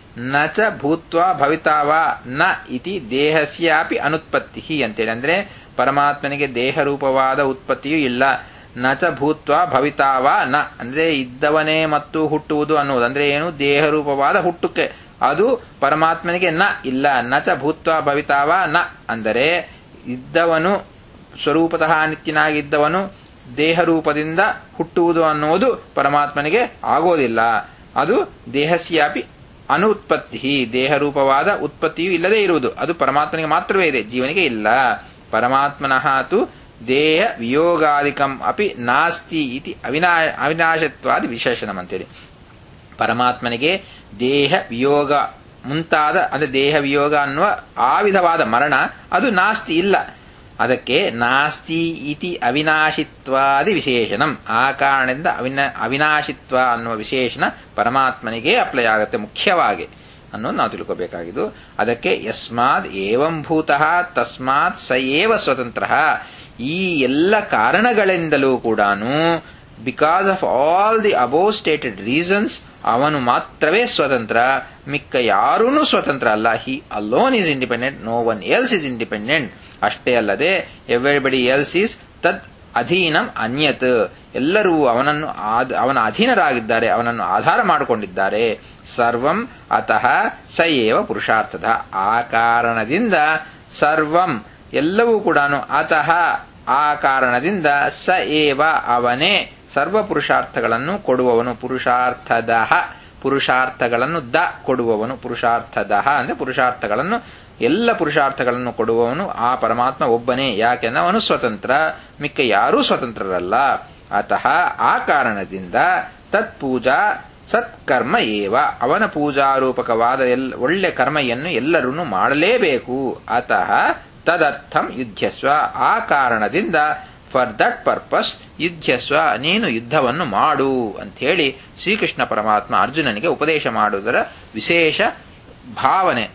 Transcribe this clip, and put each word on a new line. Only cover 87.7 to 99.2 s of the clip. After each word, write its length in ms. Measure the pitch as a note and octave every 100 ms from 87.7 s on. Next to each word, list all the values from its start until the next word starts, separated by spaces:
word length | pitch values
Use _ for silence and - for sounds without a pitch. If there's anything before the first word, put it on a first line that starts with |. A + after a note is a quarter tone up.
| D3+ C3 A2+ G2 F#2 F#2+ G#2 A#2 G2 - -
ಸರ್ವಂ 640 | - - A#2 A#2 C#3 F#3 - - -
ಅತಃ 360 | G#2+ A2+ G#2+ B2 D#3+ A3+ - -
ಸ 100 | -
ಏವ 420 | E3+ C#3 A2 C#3+
ಪುರುಷಾರ್ಥದ, 640 | G#3+ G#2+ A#2+ A2 G#2+ - A2+ A2+ -
ಆ 260 | F#2+ G2 A#2
ಕಾರಣದಿಂದ 920 | A#2 A2+ A#2 A#2 A#2 A2+ G#2+ E3+ A#3 F3 D3+ D#3 - - -
ಸರ್ವಂ 720 | - D3 D#3 D3+ E3+ F3+ A2+ - - -
ಎಲ್ಲವೂ 480 | B2+ D#3 G3+ A#3 G#3+
ಕೂಡಾನು 400 | F#3 D3 C#3+ C#3+
ಅತಃ 500 | - C#3+ D#3 D#3+ C#3+ E3+ D#3+ - - - -
ಆ 260 | C3+ D3+
ಕಾರಣದಿಂದ 720 | D3 C#3+ C3+ B2+ B2 D#3+ G3+ D3+ C#3+ C3+
ಸ 200 | - - F#3
ಏವ 380 | G#2 D3+ D3+ C3 D#3 D3+ -
ಅವನೇ 640 | B2 A#2+ A#2+